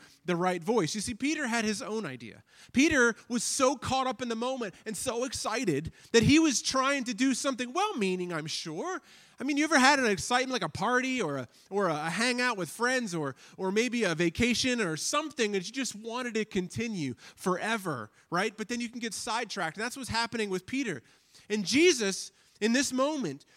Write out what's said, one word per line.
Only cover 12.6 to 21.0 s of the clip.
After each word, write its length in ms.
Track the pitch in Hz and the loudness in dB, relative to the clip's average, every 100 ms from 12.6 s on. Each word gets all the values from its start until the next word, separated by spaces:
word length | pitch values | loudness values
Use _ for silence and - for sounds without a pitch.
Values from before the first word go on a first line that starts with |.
| 170 | -4
friends 460 | - 240 262 226 170 | -2 0 0 -2 -4
or, 200 | 143 127 - - | -4 -6 -14 -4
or 140 | 190 | 0
maybe 320 | 208 247 233 | 2 2 2
a 100 | 196 160 | 0 2
vacation 640 | 175 - 240 240 254 247 | 2 2 2 2 2 0
or 160 | 185 156 | 0 -2
something 560 | - 294 311 - 214 | -2 -2 -2 -2 0
that 120 | 196 180 | 0 -4
you 80 | |
just 220 | 269 254 202 | -6 -6 -6
wanted 400 | 226 233 247 220 | -8 -6 -4 -2
to 100 | 214 | -2
continue 720 | 196 180 - 233 202 139 120 - - | -2 -4 -4 -4 -4 -4 -6 -14 -6
forever, 760 | 196 180 208 226 190 135 107 _ _ | -2 0 0 -2 -2 -6 -8 _ _
right? 260 | 170 220 214 | -2 0 -4
But 140 | 214 | -6
then 100 | 240 | -6
you 80 | 233 | -6
can 120 | 240 | -6
get 140 | 226 | -8
sidetracked. 600 | - 240 226 226 202 165 170 | -6 -4 -4 -4 -4 -4 -4
And 80 | |
that's 140 | 233 269 | -6 -6
what's 120 | 240 | -4
happening 420 | 226 233 233 208 | -2 -2 -2 -4
with 160 | 185 - | -4 -4
Peter. 340 | 262 240 135 | -4 -4 -6